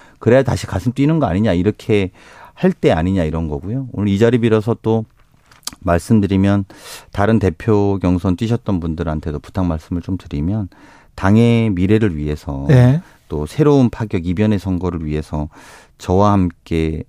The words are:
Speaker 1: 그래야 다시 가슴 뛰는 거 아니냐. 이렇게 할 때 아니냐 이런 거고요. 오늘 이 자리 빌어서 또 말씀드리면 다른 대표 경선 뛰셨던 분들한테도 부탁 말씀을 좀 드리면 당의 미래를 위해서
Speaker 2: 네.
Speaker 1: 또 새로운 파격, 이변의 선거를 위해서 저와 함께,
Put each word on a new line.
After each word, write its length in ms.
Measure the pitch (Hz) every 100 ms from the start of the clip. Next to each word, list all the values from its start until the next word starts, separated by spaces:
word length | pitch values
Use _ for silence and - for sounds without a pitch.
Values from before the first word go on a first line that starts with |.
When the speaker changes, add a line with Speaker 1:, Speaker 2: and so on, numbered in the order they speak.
| - -
Speaker 1:
그래야 240 | 110 131
다시 220 | 131 - -
가슴 240 | 92 123
뛰는 280 | 127 143 165
거 80 | 117
아니냐. 260 | 90 110
이렇게 580 | 87 95 - - 104 95 - - - -
할 200 | - 185
때 180 | - 156
아니냐 320 | 85 90 95
이런 240 | 78 80 82
거고요. 400 | 73 92 131 131
오늘 160 | - 104
이 80 | 98
자리 200 | 117 120
빌어서 360 | 113 110 117 110
또 240 | 113 110 107 _ _ _ _ _ - -
말씀드리면 840 | 87 85 - 113 98 95 98 101 98 - - - -
다른 280 | - 101 113
대표 600 | 95 80 - 104 101 98
경선 340 | 90 90 95 87
뛰셨던 440 | 113 120 - 90
분들한테도 600 | 82 80 80 78 80 73
부탁 260 | - 98 90
말씀을 360 | 80 - 87
좀 160 | 90 95
드리면 520 | - 71 82 110 92 _ - - _ -
당의 540 | 95 110 117 117 110
미래를 440 | 87 95 110 110 76
위해서 480 | 73 76 - 69 69
Speaker 2:
네. 340 | 131 123 156 - _ -
Speaker 1:
또 180 | 76 76
새로운 440 | - 147 143 117
파격, 360 | - 107 95 85
이변의 320 | 87 107 101
선거를 460 | 98 90 90 85 78
위해서 440 | 76 - 76 76 - - - _ -
저와 360 | - 92 104
함께, 680 | 101 90 - - 82 80 78